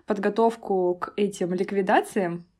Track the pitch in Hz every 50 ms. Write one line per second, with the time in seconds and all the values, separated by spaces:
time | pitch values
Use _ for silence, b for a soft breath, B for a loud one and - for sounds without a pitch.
0 | _ - 208 196 202 202 202 226 226 226 226 - - - 196 185 180 180 175 175
1 | - - - 208 208 196 - - 185 175 185 180 190 - 202 196 185 196 240 370
2 | 415 - - 214 180 170 170 175 - _ _